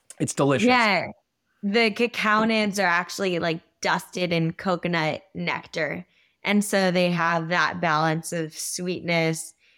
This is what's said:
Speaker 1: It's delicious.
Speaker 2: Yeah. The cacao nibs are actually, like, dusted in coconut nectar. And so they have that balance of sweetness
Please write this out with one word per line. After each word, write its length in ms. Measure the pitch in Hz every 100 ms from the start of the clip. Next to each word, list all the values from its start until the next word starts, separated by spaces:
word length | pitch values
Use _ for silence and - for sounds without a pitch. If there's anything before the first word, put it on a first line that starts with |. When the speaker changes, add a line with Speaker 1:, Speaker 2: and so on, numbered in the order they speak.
| _ -
Speaker 1:
It's 140 | 147
delicious. 340 | - 139 131 233
Speaker 2:
Yeah. 380 | 247 220 180 160 - _ _ _ _
The 280 | 202 220 226
cacao 540 | 208 233 - 214 214
nibs 340 | 220 220 208 196
are 80 | 185
actually, 520 | 175 180 - 196 170
like, 220 | 170 160 - _
dusted 520 | 190 170 - 190 180
in 200 | 170 165
coconut 720 | - 196 175 175 170 156 - -
nectar. 720 | 175 175 131 - 165 147 175 - _ _ _
And 200 | - 208
so 260 | 202 196 185
they 200 | 180 180
have 380 | 170 165 170 165
that 320 | 175 156 175
balance 520 | 170 151 160 160 -
of 240 | 170 156 -
sweetness 1000 | - - 180 175 175 170 160 160 - - _